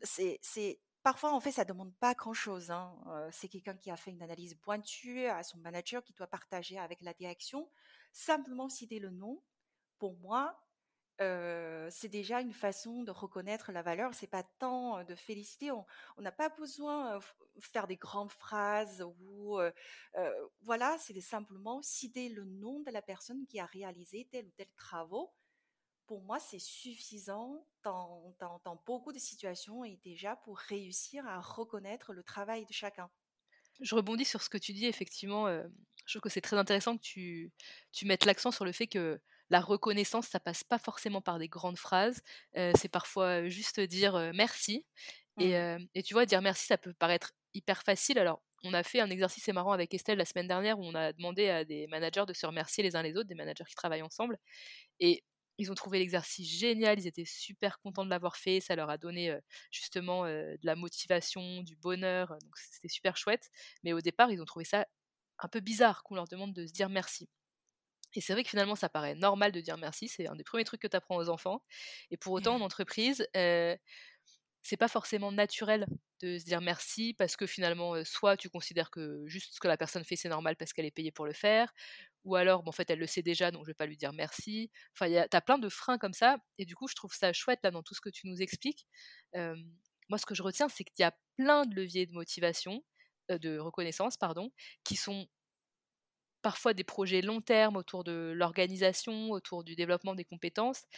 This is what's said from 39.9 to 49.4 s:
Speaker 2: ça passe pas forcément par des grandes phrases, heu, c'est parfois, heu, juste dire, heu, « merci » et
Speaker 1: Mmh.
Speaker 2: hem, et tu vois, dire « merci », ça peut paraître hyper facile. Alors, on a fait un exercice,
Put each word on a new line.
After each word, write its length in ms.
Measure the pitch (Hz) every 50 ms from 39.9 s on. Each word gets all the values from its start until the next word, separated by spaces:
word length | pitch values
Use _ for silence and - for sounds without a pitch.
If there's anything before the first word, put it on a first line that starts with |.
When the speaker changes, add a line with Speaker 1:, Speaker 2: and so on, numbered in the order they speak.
| 202 208 202 - - 233 226 -
Speaker 2:
ça 120 | - 180
passe 240 | - 175 170 - -
pas 140 | - 240 233
forcément 420 | - 226 - - - 214 202 190
par 160 | - 185 170 165
des 100 | 160 160
grandes 300 | 165 175 185 180 180 -
phrases, 420 | - - 185 185 202 240 247 - - - - - - _ -
heu, 160 | 185 180 175 175
c'est 120 | - - 175
parfois, 540 | - 175 - - - 196 185 180 175 175
heu, 60 | 170 180
juste 320 | 180 202 214 - - 214
dire, 360 | 196 170 175 185 202 202 185
heu, « 160 | 170 165 165 170
merci » 500 | 196 220 233 - - - - 208 285 - _ _ - - - - - - _ _ -
et 120 | 180 185
Speaker 1:
Mmh. 20 |
Speaker 2:
hem, 340 | 180 175 175 170 170 175 180 - -
et 80 | 185
tu 120 | - - 196
vois, 120 | 233 240
dire « 160 | 196 196 185
merci », 240 | 190 196 180 - -
ça 100 | - 214 -
peut 140 | - 180 175
paraître 380 | - 170 170 175 170 - - - _ _ _ -
hyper 280 | 196 - - 185 -
facile. 360 | - 190 190 - - - 262 220
Alors, 240 | 185 170 156 - _ _ _ _ -
on 100 | 185 180
a 80 | 175
fait 160 | 175 - - 247
un 100 | 214 196
exercice, 340 | 185 185 190 180 - -